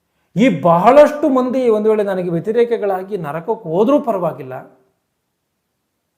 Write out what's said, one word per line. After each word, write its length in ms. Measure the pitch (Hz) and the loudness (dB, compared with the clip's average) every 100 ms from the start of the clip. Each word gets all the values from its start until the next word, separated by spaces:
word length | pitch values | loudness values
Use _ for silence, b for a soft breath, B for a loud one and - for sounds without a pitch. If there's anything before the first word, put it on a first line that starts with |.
| _ _ _ 170 | _ _ _ 0
ಈ 240 | 254 165 | 0 2
ಬಹಳಷ್ಟು 680 | 175 170 202 277 294 - 320 | 2 4 6 6 6 4 0
ಮಂದಿ 400 | 262 254 262 247 | 0 -2 -2 0
ಒಂದು 220 | 214 214 | 0 0
ವೇಳೆ 120 | 214 | 0
ನನಗೆ 280 | 202 185 175 | -2 -4 -4
ವ್ಯತಿರೇಕಗಳಾಗಿ 880 | 170 175 226 233 220 202 185 190 202 | -4 -4 -2 0 -2 -2 -4 -6 -8
ನರಕಕ್ಕೆ 500 | 156 156 170 220 165 | -6 -8 -6 -8 -4
ಹೋದ್ರೂ 320 | 165 226 285 | 0 2 2
ಪರವಾಗಿಲ್ಲ, 800 | 262 196 170 143 131 131 135 _ _ _ _ _ _ _ _ _ _ _ _ _ _ | 0 -4 -4 -6 -12 -14 -16 _ _ _ _ _ _ _ _ _ _ _ _ _ _